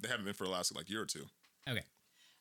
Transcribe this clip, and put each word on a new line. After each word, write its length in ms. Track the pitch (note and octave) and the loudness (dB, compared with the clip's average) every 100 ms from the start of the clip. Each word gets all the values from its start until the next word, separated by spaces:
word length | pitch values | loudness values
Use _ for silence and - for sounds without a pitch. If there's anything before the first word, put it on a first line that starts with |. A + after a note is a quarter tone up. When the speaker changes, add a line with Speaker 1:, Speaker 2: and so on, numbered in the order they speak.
Speaker 1:
they 60 | A2+ | -2
haven't 160 | A#2+ G2 | 0 0
been 80 | G2+ | 0
for 100 | F#2 | 2
the 60 | |
last, 240 | F#2 F2 - | 4 2 0
like, 140 | E2+ | -2
year 120 | G#2+ | -2
or 40 | - | 0
two. 180 | D2+ C#2+ - - _ - | -4 -6 -14 -20 _ -2
Speaker 2:
Okay. 140 | A2+ - _ _ - - - | 0 -2 _ _ -20 -20 -2